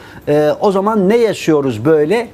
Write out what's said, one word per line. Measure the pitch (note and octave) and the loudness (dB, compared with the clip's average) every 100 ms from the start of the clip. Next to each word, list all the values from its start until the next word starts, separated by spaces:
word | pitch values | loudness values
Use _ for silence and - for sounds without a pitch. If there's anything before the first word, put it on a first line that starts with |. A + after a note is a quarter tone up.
| - - - | -20 -14 -2
E, | D3 D3+ C#3+ | 0 0 0
"O | G#3 | 0
zaman | F#3+ G3 A3 F#3 | 0 0 0 2
ne | A#3 | 2
yaşıyoruz | A3 F3 - D3+ C#3 A2 B2+ | 0 -2 0 0 0 -2 0
böyle?" | D#3+ D3+ A3 A#3 | 2 2 -2 -4